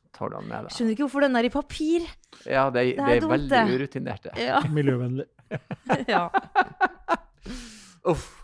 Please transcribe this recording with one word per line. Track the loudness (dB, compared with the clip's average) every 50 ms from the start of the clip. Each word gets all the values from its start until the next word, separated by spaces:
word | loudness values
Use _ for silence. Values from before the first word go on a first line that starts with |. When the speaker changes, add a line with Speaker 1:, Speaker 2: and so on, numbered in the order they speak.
| _ _ -12
Speaker 1:
Tar | -8 -8 -8
du | -6 -8
den | -8 -8
med | -8 -8 -8
deg? | -8
Speaker 2:
Skjønner | -4 -2 0 0 0
ikke | 0 0 0
hvorfor | 2 2
den | 2 4 4
er | 2 2
i | 2
papir. | 0 -2 -4 -6 -6 -4 0 0 0 0 0 -4 -10 -18 _ _ -20 -16 -6
Speaker 1:
Ja, | 0 2 2 2 2
det | 2 2
er, | 2 2 2
Speaker 2:
Det | 0
er | 2
Speaker 1:
det | 4 4
er | 4
Speaker 2:
dumt, | 4 2
Speaker 1:
veldig | 0 0 2 2
Speaker 2:
det. | 4 4 4 4 2
Speaker 1:
urutinerte. | 0 -2 -4 -6 -8 -8 -8 -8 -10 -12 -10 -6 -4
Speaker 2:
Ja. | -2 0 2 2
Speaker 3:
Miljøvennlig. | 2 2 0 2 2 2 2 0 0 -2 -4 -4 -6 -8 _ _ _ -10
Speaker 2:
<laughs> | -10 -10 -8 -10 -12 -8 _ 0 0 0 0 0
Ja. | 0 0 0 0 0 -2 -2 0 2 0 0 0 0 0 0 0 -2 -4 -4 -2 -2 -2 -4 -8 _ _ -16 -14 -14 -14 -14 -16 -18 -20 -20 -20 -20 _ -2
Speaker 1:
Uff, | 0 0 0 -2 -8 -16 -20